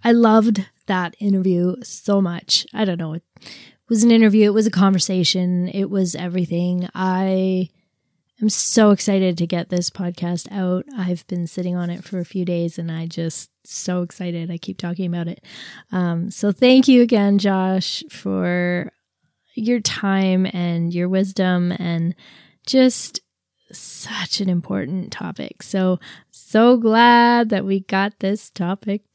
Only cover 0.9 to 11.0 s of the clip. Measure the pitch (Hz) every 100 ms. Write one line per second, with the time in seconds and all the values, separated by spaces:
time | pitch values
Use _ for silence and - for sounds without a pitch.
0.9 | 185 175 - 208 196 185 175 180 185 -
1.9 | - - 202 185 175 - - - 220 208
2.9 | 175 160 160 - _ - - - _ -
3.9 | 226 233 226 220 208 208 208 220 180 196
4.9 | 190 - 185 170 180 180 180 180 202 196
5.9 | 196 185 - 180 180 175 170 180 180 180
6.9 | - 185 185 190 190 185 185 185 _ _
7.9 | _ _ _ _ - 214 - - - 214
8.9 | 202 - 196 185 170 170 175 170 180 175
9.9 | - 175 170 175 175 - 196 185 180 285
10.9 | 262